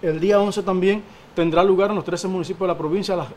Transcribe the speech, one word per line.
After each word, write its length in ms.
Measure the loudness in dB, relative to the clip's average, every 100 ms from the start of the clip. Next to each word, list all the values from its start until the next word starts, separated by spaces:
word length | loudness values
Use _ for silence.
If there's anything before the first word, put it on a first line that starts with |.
El 200 | -2 0
día 180 | 2 4
once 240 | 2 -2
también 400 | -2 2 2 0 -4 -20 -10
tendrá 300 | -2 2 4
lugar 260 | 4 4 2
en 60 | 0
los 100 | -4
trece 220 | -6 -4
municipios 340 | -4 -6 -4
de 60 | -2
la 100 | -2
provincia 380 | -2 -2 -2 -4
las 120 | -6